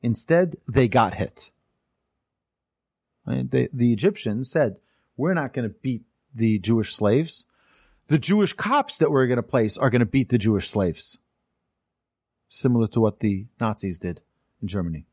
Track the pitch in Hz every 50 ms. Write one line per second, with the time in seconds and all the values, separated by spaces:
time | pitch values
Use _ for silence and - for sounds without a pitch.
0 | - 127 113 - - - 160 170 185 175 147 - _ - 117 135 131 117 - 131
1 | 113 98 - - 98 - _ - - - _ _ _ _ _ _ _ _ _ _
2 | _ _ _ _ _ _ _ _ _ _ _ _ _ _ _ _ _ _ _ _
3 | _ _ _ _ _ - 120 127 127 127 - 131 123 127 - 131 120 120 120 104
4 | 113 190 208 - - 117 104 110 131 - - 165 147 113 95 - _ _ _ _
5 | _ _ _ - 131 165 190 170 147 127 - 135 120 110 95 _ _ 131 127 110
6 | - _ _ _ _ _ _ 120 113 113 110 107 85 104 117 113 107 - - -
7 | 107 104 104 135 160 160 - - - _ _ _ _ _ _ _ _ _ _ _
8 | _ _ 147 156 - - 190 208 208 180 - - - 208 254 294 269 - - -
9 | 160 147 151 139 131 123 127 120 117 - - 131 113 107 - - - 131 117 123
10 | 120 107 - 135 127 - - 120 95 110 110 98 92 - - 107 98 90 80 -
11 | - - - - _ _ _ _ _ _ _ _ _ _ _ _ _ _ _ _
12 | _ _ _ _ _ _ _ _ _ _ - - - 131 123 117 113 107 - 117
13 | 113 107 104 _ - 107 101 95 101 117 _ _ 117 110 107 - - 98 90 85
14 | - 92 85 - _ _ _ _ _ _ _ _ - 95 87 101 90 85 82 76
15 | 80 _